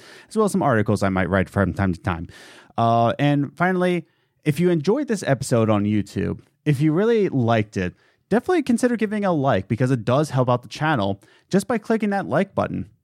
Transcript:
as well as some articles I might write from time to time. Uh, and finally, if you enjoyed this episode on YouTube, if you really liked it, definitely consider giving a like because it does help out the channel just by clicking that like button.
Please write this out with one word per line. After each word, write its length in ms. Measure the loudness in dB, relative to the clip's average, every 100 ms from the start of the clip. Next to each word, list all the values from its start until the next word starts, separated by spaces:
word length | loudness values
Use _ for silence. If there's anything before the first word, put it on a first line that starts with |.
| -14 -20 -8
as 80 | -2
well 80 | 0
as 80 |
some 100 | 0
articles 400 | 2 2 2 0
I 60 | 0
might 200 | 0 0
write 200 | 0 0
from 240 | 0 0
time 180 | 0 -2
to 80 | -2
time. 300 | -4 -6 -8 -16 -20 -20 -10 -2
Uh, 340 | 2 2 2 0
and 320 | 0 0 -2 -2
finally, 500 | -2 0 0 -2 -6 _ _ _ -4
if 120 | 0
you 80 | 2
enjoyed 400 | 2 0 0 -2
this 120 | -4
episode 460 | -2 -2 0 2 2
on 140 | 2
YouTube, 560 | 2 0 -2 -4 -6 -6 -12 _
if 160 | -2 0
you 140 | 0
really 340 | 2 2 2 0
liked 480 | 0 2 2 0 -4
it, 180 | -4 -6 _ _ -4
definitely 340 | -2 0 0
consider 320 | 0 0 0 0
giving 300 | -2 -2 0
a 60 |
like 340 | 0 2 0 0
because 240 | -2 0
it 140 | 0 0
does 240 | 0 0
help 200 | 0 0
out 120 | 0
the 80 | -4
channel 520 | -4 -2 0 0 -4 _ _ _
just 180 | -2 -2
by 100 | -4
clicking 320 | -2 -2 -2
that 160 | -4 -2
like 280 | -2 -2 -2
button. 340 | -4 -4 -10 _